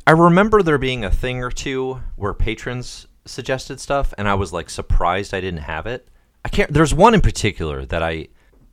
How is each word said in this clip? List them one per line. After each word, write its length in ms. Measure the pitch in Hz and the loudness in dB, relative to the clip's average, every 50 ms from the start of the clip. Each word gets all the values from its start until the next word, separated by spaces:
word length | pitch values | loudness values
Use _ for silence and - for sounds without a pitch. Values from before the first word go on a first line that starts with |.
| - | 2
I 60 | - | 4
remember 500 | 156 165 170 175 170 185 208 226 214 208 | 6 8 8 8 8 6 6 6 4 4
there 160 | 190 160 151 135 | 4 4 2 0
being 260 | 127 131 127 123 107 | 0 -2 -2 -2 -2
a 60 | 92 | 0
thing 320 | - - - 127 127 127 | 0 0 0 -2 -4 -4
or 80 | 123 123 | -6 -6
two 500 | 117 - - 147 135 131 131 131 131 127 - - - | -6 -6 -6 -4 -4 -4 -4 -6 -6 -8 -10 -10 -8
where 180 | - 98 101 90 | -6 -6 -4 -2
patrons 720 | - - 113 110 - - - 123 123 123 - - - - - _ _ _ | 0 0 0 -2 -4 -6 -8 -8 -8 -8 -12 -14 -16 -20 -20 _ _ _
suggested 560 | - - - 120 - 131 127 - - 143 120 | -14 -14 -10 -6 -4 -4 -4 -6 -10 -14 -10
stuff, 320 | - - 143 139 139 - - - | -6 -4 -2 0 0 -2 -2 -2
and 100 | 101 104 | -2 -2
I 60 | 101 | 0
was, 180 | 95 98 82 | -2 -2 -4
like, 180 | 82 87 80 - | -6 -8 -8 -8
surprised 600 | - - - - - - 92 87 90 98 104 - - | -10 -10 -2 0 2 2 2 2 0 -2 -4 -6 -6
I 60 | 95 | -6
didn't 200 | 90 95 87 80 | -6 -6 -6 -8
have 240 | 78 80 80 78 80 | -8 -8 -8 -8 -8
it. 220 | 110 123 123 - _ _ _ _ _ _ _ - | -8 -10 -10 -12 _ _ _ _ _ _ _ -8
I 40 | - | -4
can't. 240 | - - 202 - | -2 -2 0 2
There's 220 | 147 147 160 139 - | 2 4 4 4 4
one 200 | 143 190 233 226 | 6 6 6 6
in 60 | 185 | 6
particular 640 | - - - - - 107 87 - 85 78 71 67 67 | 4 4 2 0 -2 -2 -2 -4 -4 -6 -6 -6 -6
that 160 | - 87 82 | -6 -4 -2
I, 260 | 82 82 82 80 73 - _ _ _ _ _ _ _ _ | -2 -2 -4 -6 -8 -12 _ _ _ _ _ _ _ _